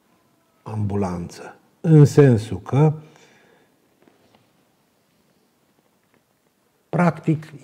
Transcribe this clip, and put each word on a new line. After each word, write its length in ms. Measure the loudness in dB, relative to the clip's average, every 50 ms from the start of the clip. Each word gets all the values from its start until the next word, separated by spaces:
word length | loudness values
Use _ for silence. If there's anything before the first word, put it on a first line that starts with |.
| _ _ _ _ _ _ _ _ _ _ _ _
ambulanță. 920 | _ -14 -10 -8 -8 -6 -6 -6 -6 -6 -8 -10 -12 -14 -16 -20 -20 -20 -20 _ _ _ _ _
În 240 | -2 4 6 6 6
sensul 560 | 6 6 4 4 4 4 0 -2 -8 -12 -14
că, 320 | -10 -6 -2 0 0 0 0 -4 -14 -20 _ -20 _ _ _ _ _ _ _ _ _ _ _ _ _ _ _ _ _ _ _ _ _ _ _ _ _ _ _ _ _ _ _ _ _ _ _ _ _ _ _ _ _ _ _ _ _ _ _ _ _ _ _ _ _ _ _ _ _ _ _ _ _ _ _ _ _ _ _ _ _ _ _ _ _ -8
practic, 640 | -4 -2 -2 -2 -2 -4 -6 -6 -6 -6 -6 -16 -20 -16